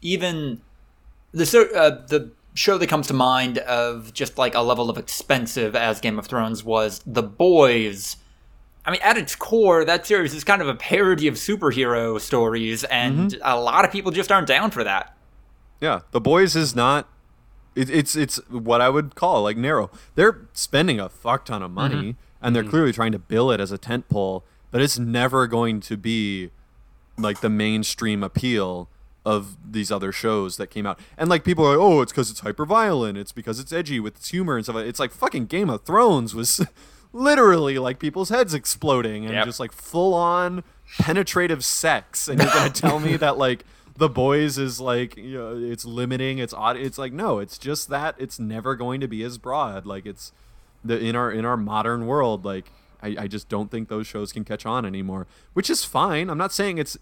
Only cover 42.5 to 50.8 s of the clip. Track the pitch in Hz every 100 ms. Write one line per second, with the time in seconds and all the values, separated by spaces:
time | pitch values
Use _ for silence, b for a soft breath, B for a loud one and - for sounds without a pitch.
42.5 | - 143 135 165 151 151 165 151 135 135
43.5 | 123 - b b - 156 127 131 143 151
44.5 | 131 135 113 127 120 123 117 110 131 113
45.5 | 120 120 120 117 117 123 127 131 131 120
46.5 | - 110 123 135 - 131 135 214 113 101
47.5 | - 131 151 - 139 156 - 131 - 110
48.5 | 110 110 131 123 131 135 107 117 120 123
49.5 | 139 135 143 185 98 104 - - _ _
50.5 | - _ _